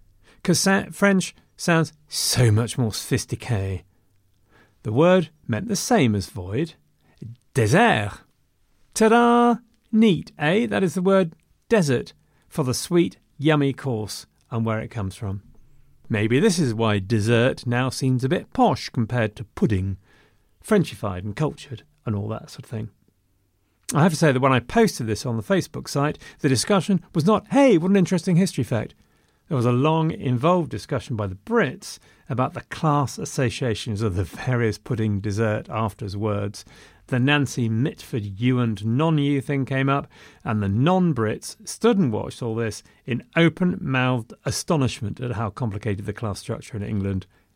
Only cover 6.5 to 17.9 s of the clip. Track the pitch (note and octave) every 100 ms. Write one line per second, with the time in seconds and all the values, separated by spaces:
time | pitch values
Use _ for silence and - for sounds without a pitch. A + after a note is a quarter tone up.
6.5 | A2+ D#3+ - _ _ _ - A2+ A#2+ _
7.5 | - G#2 E3+ A#3 B2+ G#2 - _ _ _
8.5 | _ _ _ _ - A3 A#3 A#3+ A#3+ A#3+
9.5 | A#3 _ _ - A3 A3+ D#3+ - - D3+
10.5 | G3+ A#3 G#3 F#3 F#3 F#3 F#3+ F3 - _
11.5 | _ - A3 D3 B2 - - _ _ _
12.5 | - B2+ A#2+ - F3 E3+ - _ - D3
13.5 | D3+ C#3 B2+ C#3 A2 G#2 - - _ -
14.5 | A#2 A2+ A2 A2+ A2+ F#2+ - G2+ G2 -
15.5 | - - - _ _ - A2 G#2+ C3 G#3+
16.5 | F3 C3 A2 A2+ G#2 F#2+ A2+ G#2+ A#2 B2+
17.5 | - A#2+ A#2+ C3